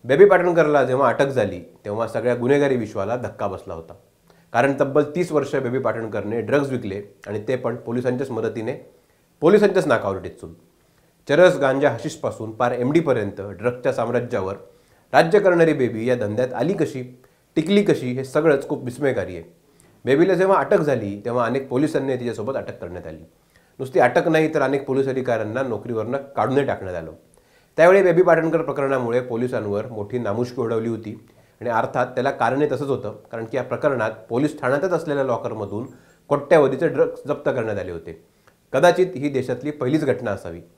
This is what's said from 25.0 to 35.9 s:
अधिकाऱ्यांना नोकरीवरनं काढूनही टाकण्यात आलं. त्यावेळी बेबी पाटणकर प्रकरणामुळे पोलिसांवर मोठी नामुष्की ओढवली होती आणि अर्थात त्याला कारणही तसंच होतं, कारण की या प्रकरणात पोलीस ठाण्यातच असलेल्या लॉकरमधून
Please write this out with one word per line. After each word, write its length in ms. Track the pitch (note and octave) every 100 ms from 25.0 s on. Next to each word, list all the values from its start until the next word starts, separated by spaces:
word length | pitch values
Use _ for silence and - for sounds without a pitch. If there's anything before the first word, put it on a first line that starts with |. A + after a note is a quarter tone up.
| C3+
अधिकाऱ्यांना 540 | C3 B2 A2+ G#2 A#2
नोकरीवरनं 560 | C3+ G#2 A#2+ A2+ G#2+ C#3 -
काढूनही 300 | - A2 C3
टाकण्यात 300 | C3 G2+ F#2+
आलं. 160 | F2 D#2+ D#2+ _ _ _ _ _ -
त्यावेळी 240 | E3 G3
बेबी 180 | F#3 E3
पाटणकर 400 | F3+ D#3+ D#3+ D#3
प्रकरणामुळे 580 | D#3+ D3 C3+ C3+ A#2+ A#2+
पोलिसांवर 680 | B2+ A2+ B2 B2 G#2 G2+
मोठी 320 | G#2+ A2 G2+ B2
नामुष्की 420 | A2 G#2+ B2 -
ओढवली 280 | A2+ A2+ A2+
होती 240 | A2 G#2+ A#2 - _ _ _
आणि 80 | A#2
अर्थात 380 | A2+ - C3+ B2+
त्याला 240 | - C3+
कारणही 360 | C3+ A#2 C3 D3+
तसंच 180 | B2+ C#3
होतं, 260 | A#2+ G2+ G#2+ -
कारण 140 | A2+
की 120 | A2+ C3+
या 60 |
प्रकरणात 480 | B2 A#2+ D3+ B2+ A2 A2 -
पोलीस 300 | A#2 D3 -
ठाण्यातच 320 | B2+ C#3+ F#3
असलेल्या 300 | E3+ E3 C#3
लॉकरमधून 640 | C3+ A#2 B2 A2 G2 G2+ B2+